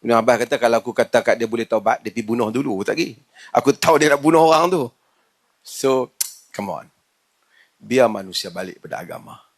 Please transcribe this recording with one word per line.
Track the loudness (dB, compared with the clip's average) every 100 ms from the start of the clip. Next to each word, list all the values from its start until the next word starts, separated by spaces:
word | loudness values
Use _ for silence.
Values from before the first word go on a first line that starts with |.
Ibn | 2 2
Abbas | 4 2
kata, | 2 0
"Kalau | 2 2
aku | -2 -2
kata | 0 2
kat | 2 0
dia | 0
boleh | -4 -2
taubat, | -2 0 -2
dia | -4
pergi | -8
bunuh | -4 -2 -2
dulu, | -2 -4 -4
tak | -4 -4
pergi. | -4 -8 _ _ -4
Aku | -2 2 2
tahu | 4 4
dia | 4
nak | 2
bunuh | 4 4
orang | 6 4 2
tu." | 0 -4 _ _ _ _ _ _ _
So, | -20 -4 0 0 -2 _ -12 -12 _ -12
come | -8
on. | -10 -12 _ _ _ _ _ _ _ _ _
Biar | -4 2 2
manusia | 2 -8 -10 -10
balik | -10 -12 -12
pada | -12 -12
agama. | -12 -16 -16 -20 _